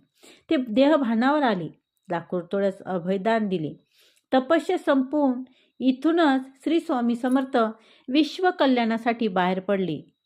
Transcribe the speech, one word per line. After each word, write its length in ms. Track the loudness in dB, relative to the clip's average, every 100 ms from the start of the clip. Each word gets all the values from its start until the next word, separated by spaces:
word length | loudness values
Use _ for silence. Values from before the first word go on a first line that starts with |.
| _ _ -20 -20 -4
ते 60 | -4
देहभानावर 880 | 0 2 4 4 2 0 2 2
आले. 380 | 0 -2 -6 -12 _ _ -8
लाकूड 320 | -8 -4 -6 -4
तोड्यास 300 | -2 -2 -4
अभयदान 680 | -6 -6 -2 -2 0 0 0
दिले. 260 | -4 -6 -10 _ _ _ _ _
तपस्या 440 | 0 2 0 0 -4
संपवून 680 | 0 0 0 0 0 -2 -8 _ _ _
इथूनच 600 | -2 0 0 2 2 2 -2 -8
श्री 160 | -2 -2
स्वामी 360 | 0 -2 0 -2
समर्थ 420 | 0 0 0 0 0 -2 _ _ -2
विश्व 400 | 0 0 0 -2 2
कल्याणासाठी 680 | 2 2 0 -2 -2 -2 -2
बाहेर 320 | 0 0 0
पडले. 520 | -2 -2 -2 -6 -10 _